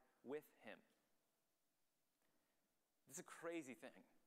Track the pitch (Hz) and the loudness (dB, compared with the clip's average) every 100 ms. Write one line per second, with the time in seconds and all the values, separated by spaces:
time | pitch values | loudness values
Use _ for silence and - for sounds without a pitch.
0 | - - 117 147 - - 113 90 - - | -10 -10 2 2 0 -8 -6 -6 -8 -20
1 | - - _ _ _ _ _ _ _ _ | -20 -20 _ _ _ _ _ _ _ _
2 | _ _ - - - - _ _ _ _ | _ _ -20 -20 -20 -20 _ _ _ _
3 | - 139 151 - 165 165 135 117 127 98 | -6 -4 -4 0 4 4 4 0 -2 -6
4 | - - | -14 -20